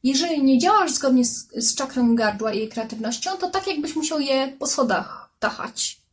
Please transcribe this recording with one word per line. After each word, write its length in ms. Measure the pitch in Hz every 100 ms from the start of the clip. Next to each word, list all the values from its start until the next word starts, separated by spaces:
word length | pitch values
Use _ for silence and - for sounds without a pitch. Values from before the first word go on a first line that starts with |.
Jeżeli 400 | 254 269 339 302
nie 160 | 269 254
działasz 340 | 349 427 359
zgodnie 320 | - 277 254
z, 240 | 247 - - -
z 180 | 233
czakrą 400 | - 269 262 233
gardła 380 | 233 214 202 220
i 60 | 214
jej 100 | 220
kreatywnością, 640 | 233 226 220 220 233 370 381
to 140 | 359
tak, 160 | 381 381
jakbyś 300 | 311 294 311
musiał 240 | 302 311
je 360 | 277 269 269 -
po 80 | -
schodach 640 | - 240 185 - - - _
tachać. 640 | - - - - - - _